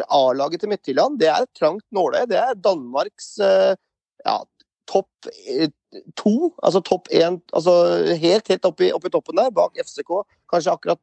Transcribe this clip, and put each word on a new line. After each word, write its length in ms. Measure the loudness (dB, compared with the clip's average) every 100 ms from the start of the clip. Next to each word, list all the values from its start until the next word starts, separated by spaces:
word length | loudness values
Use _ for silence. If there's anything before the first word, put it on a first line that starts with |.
| 2
A-laget 520 | 2 2 0 -2 -4
til 80 | -6
Midtjylland. 500 | -6 -4 0 0 2
Det 80 | 2
er 160 | 2
et 100 | -2
trangt 300 | -2 -2 -2 -6
nåløye. 320 | -2 0 0 0
Det 100 | 0
er 160 | 0 0
Danmarks, 840 | -2 -2 -4 -4 -4 -8 -14 -2
eh, 360 | 2 4 2 0 _ _ _ _ -4
ja, 140 | -4 -8 _ _ _ -2
topp, 400 | -2 -2 _ -20 -16 -8
eh, 220 | -2 -4 -4 _ -20 -20 -2
to, 380 | 0 2 0 0
altså 180 | 0 0
topp 260 | 0 -4 0
en, 300 | 0 2 -2 -4
altså 600 | -2 2 4 4 2 0 0
helt, 300 | 2 0 0
helt 180 | -2 -2
opp 160 | 0
i, 100 | 0
opp 140 | 0 -4
i 40 |
toppen 260 | -4 -2 -2
der, 160 | 0
bak 260 | 2 0 -2
F 80 | -12
C 140 | -10
K, 220 | -8 -6 -8 _ -2
kanskje 200 | -2 0
akkurat 240 | -2 -2 0